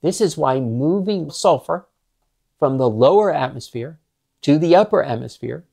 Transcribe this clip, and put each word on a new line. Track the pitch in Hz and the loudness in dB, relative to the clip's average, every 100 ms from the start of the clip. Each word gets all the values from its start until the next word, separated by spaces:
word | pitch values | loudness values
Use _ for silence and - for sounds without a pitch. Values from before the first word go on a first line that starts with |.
This | 151 196 | -4 0
is | 202 160 | -2 0
why | 147 131 | -2 0
moving | 123 117 143 190 190 202 151 | -2 -2 0 0 -2 -4 -6
sulfur | - 202 151 - 170 - _ _ _ _ _ _ _ | -2 0 0 -2 -8 -8 _ _ _ _ _ _ _
from | 143 131 | -2 0
the | 127 | 0
lower | 110 127 196 208 | 4 4 4 2
atmosphere | 151 135 131 - 123 127 160 _ _ _ _ | 0 -4 -8 -14 -12 -12 -16 _ _ _ _
to | - 151 | 0 2
the | 170 175 | 6 4
upper | 214 180 | 4 0
atmosphere | 139 120 123 - 117 135 _ | -2 -6 -10 -12 -12 -12 _